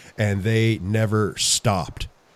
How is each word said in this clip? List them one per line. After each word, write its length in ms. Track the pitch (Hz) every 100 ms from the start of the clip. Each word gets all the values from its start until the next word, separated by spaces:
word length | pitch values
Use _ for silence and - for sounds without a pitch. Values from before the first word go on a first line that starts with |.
| - -
and 280 | 104 98
they 340 | 101 113 113 110
never 580 | 92 110 110 107 101 -
stopped. 720 | - - 117 98 76 - - _ _